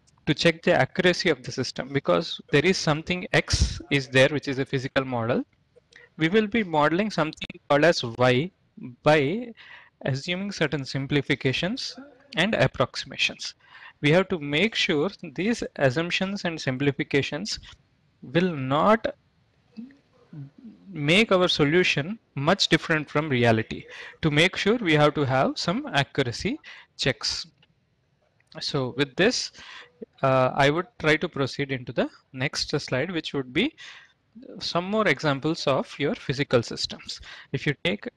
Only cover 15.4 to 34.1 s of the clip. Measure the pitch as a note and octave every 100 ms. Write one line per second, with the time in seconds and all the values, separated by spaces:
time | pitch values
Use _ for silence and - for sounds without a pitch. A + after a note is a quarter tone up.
15.4 | G3 A#3+ - - C#3 B2 E3+ - F#3+ G3+
16.4 | F3 D#3+ - B2+ C#3+ C3+ D3+ C#3+ C3 D3
17.4 | G#3+ - - - _ _ _ _ C3+ D3
18.4 | F#3 D3+ C3 C#3+ F#3 A3 - - _ _
19.4 | _ _ _ G#3+ B3+ _ _ _ _ D#3
20.4 | C#3 - A3+ - F#3+ E3 D3 F#3 A3+ F#3
21.4 | F3+ - D3 F3 F3+ D3+ D3+ A3+ _ C#3
22.4 | C#3+ G3 - D#3+ - D#3 C#3+ D3 D#3 B2+
23.4 | A#2 A2+ - - - - - - D#3+ D3
24.4 | F3+ - G3+ A#3+ F3+ D3+ D3 D3+ C3+ C3
25.4 | G3+ D4 - A3 D4 C#3 C#3 - A#2+ -
26.4 | F#3+ D4+ - - - - C#3 - - -
27.4 | - _ _ _ _ _ _ _ _ _
28.4 | _ - - C#3+ B2+ B2 C#3+ - G3+ -
29.4 | - - - - - _ - _ C3+ C3
30.4 | B2+ - C#3 D#3 F3+ - D#3 D#3 F3 C#3
31.4 | C#3 - C#3 C3 B2+ A#2+ - - _ C3
32.4 | C3+ - - D3 - C3 E3 E3+ - C#3+
33.4 | B2+ C3+ C#4 - - - -